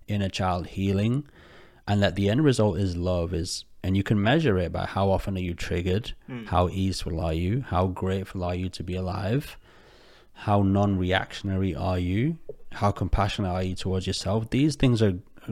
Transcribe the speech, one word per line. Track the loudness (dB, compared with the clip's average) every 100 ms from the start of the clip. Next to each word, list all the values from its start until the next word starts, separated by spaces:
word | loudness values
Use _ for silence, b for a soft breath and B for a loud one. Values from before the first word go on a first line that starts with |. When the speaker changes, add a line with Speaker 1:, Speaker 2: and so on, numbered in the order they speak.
| -6
Speaker 1:
inner | -2 -2
child | -2 0 -2 -4
healing, | -2 0 2 2 0 -4 B B B B B 0
and | 2
that | 4 2
the | 2
end | 4
result | 4 4 2 2
is | 0 0
love, | 0 0 0
is, | -2 -4 -8 -12 -8
and | -2 0
you |
can | 2 2
measure | 2 2 4 2
it | 0
by | -2 -4
how | 0 2
often | 2 0 -4
are |
you | -4
triggered, | -4 -4 -2 0 -2 -2 -10 -12
Speaker 2:
Mm. | -12 -2
Speaker 1:
how | 2 2
easeful | 2 -2 -2 -4 -4
are | -2
you, | -2 0 -2 -2
how | 0 0
grateful | 0 -2 -4 -4 -6
are | -4
you | -4 -4
to | -6
be | -6
alive, | -4 -4 -4 -2 -2 -4 -12 b b b b b b b
how | -8 2 4
non-reactionary | 4 4 4 2 2 0 -2 -6 -4 0 0
are | 0 -2 0
you, | 0 0 0 -2 -10 -14 -14
how | -2 0
compassionate | 0 0 2 2 0 -2
are | -2
you | -2
towards | -2 -2 -2 -2
yourself. | -4 -2 -2 0
These | 0 2 4
things | 4 4
are | 4 2 -6 -14 -10